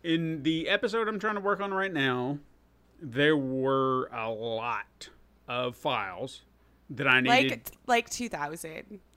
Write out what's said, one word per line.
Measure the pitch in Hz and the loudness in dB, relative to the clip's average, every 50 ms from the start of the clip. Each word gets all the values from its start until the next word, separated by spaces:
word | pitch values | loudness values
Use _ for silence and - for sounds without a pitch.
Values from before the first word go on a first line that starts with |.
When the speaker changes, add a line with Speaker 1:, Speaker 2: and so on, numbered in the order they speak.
Speaker 1:
in | - 170 165 165 165 160 160 151 | 0 0 0 0 0 -2 -4 -2
the | 131 156 160 160 165 - | 0 0 0 0 0 0
episode | 196 202 - 214 208 226 226 | 0 2 0 0 0 0 0
I'm | 208 220 196 | 0 -2 -2
trying | 196 220 208 | -2 -2 -2
to | 208 | 0
work | 190 202 202 190 | 0 0 0 0
on | 202 196 196 | -2 -2 -2
right | 190 190 196 | -2 -2 0
now, | 175 147 135 135 123 123 123 131 143 143 - - - _ _ _ _ _ _ _ _ - | 0 0 2 2 2 0 -2 -2 -4 -6 -8 -16 -20 _ _ _ _ _ _ _ _ -14
there | 170 135 113 131 143 151 156 | -14 -6 0 4 4 6 4
were | 147 135 131 131 131 131 135 135 135 131 131 131 127 131 | 4 2 -2 -2 0 2 2 2 2 2 2 2 0 -2
a | - 123 117 110 113 | -4 -6 -6 -4 -4
lot | 113 107 113 117 113 110 113 120 113 101 101 _ _ _ - - - - - _ _ _ _ - | -4 -4 -4 -4 -4 -4 -2 -2 -4 -4 -6 _ _ _ -20 -20 -20 -20 -20 _ _ _ _ -6
of | 123 123 127 123 120 | -4 -2 -2 -4 -6
files | - - 147 127 113 101 95 87 90 123 135 - - - _ _ _ _ _ _ _ _ - | -4 -2 0 0 0 -2 -4 -6 -8 -8 -8 -10 -16 -20 _ _ _ _ _ _ _ _ -12
that | 131 117 139 | -8 0 4
I | 135 127 127 | 6 6 6
needed. | 123 127 143 262 139 135 | 8 6 6 6 6 4
Speaker 2:
Like, | - 113 - - - _ - | 0 -4 -8 -16 -16 _ 0
like | - 247 233 233 - | 2 2 2 2 -2
two | - - 247 226 | -8 -8 -6 -6
thousand, | - 151 147 147 160 170 - 160 160 - - 196 208 190 - _ _ | -4 -6 -6 -6 -6 -10 -12 -12 -12 -14 -14 -14 -18 -20 -20 _ _